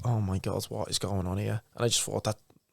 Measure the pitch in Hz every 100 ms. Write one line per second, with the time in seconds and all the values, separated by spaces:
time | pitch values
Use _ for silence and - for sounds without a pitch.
0 | 120 113 98 95 - 95 - 107 101 -
1 | 98 98 90 98 104 107 - - 117 -
2 | - 104 110 107 _ _ _